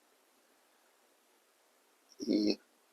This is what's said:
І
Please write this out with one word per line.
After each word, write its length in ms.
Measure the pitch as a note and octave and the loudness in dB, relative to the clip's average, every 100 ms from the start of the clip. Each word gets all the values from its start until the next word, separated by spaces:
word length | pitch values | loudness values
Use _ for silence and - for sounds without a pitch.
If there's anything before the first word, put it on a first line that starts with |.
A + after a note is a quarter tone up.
| _ _ _ _ _ _ _ _ _ _ _ _ _ _ _ _ _ _ _ _ - - | _ _ _ _ _ _ _ _ _ _ _ _ _ _ _ _ _ _ _ _ -20 -8
І 400 | - G#2 G#2 - _ _ _ | -2 0 0 -2 _ _ _